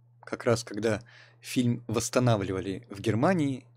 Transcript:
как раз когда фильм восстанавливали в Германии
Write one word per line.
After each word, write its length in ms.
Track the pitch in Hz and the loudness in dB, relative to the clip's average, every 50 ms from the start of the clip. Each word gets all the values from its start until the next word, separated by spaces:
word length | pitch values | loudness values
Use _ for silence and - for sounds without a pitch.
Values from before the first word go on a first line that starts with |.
| _ _ _ _ | _ _ _ _
как 220 | - - - - - | -10 -10 -8 -2 2
раз 200 | 123 117 120 - | 2 2 2 0
когда 380 | - - - 107 113 107 92 - - - - - - _ _ | -8 -8 -2 0 0 0 0 -4 -10 -20 -20 -20 -20 _ _
фильм 440 | - - - 131 123 120 120 120 - | -12 -4 -2 2 2 2 0 0 -2
восстанавливали 1000 | - 107 117 - - - 123 123 120 113 101 98 92 92 92 87 98 95 - - - | -2 -2 -2 -2 0 0 2 4 4 4 2 0 -2 -4 -4 -4 -4 -6 -8 -10 -14
в 120 | 101 98 | -12 -6
Германии 680 | - 113 104 110 143 180 196 165 147 139 131 123 - - _ | -2 0 0 2 2 2 2 2 0 -2 -2 -6 -10 -18 _